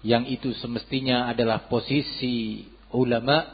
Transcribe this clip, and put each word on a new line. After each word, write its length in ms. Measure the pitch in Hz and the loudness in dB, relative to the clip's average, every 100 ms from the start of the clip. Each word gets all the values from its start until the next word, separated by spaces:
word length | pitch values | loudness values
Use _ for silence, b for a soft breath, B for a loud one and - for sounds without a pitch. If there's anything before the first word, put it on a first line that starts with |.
yang 240 | 107 117 123 | 4 2 2
itu 240 | 127 131 117 | -4 -4 -4
semestinya 680 | 117 117 - 135 131 123 123 | -6 -8 -4 -4 0 0 0
adalah 400 | 120 113 110 - | 0 2 0 0
posisi 960 | 120 110 139 139 - 127 120 110 107 - - - | -2 2 0 0 -4 -2 -2 -2 -6 -12 -20 -6
ulama. 520 | 120 127 117 120 151 - | 0 2 2 4 2 2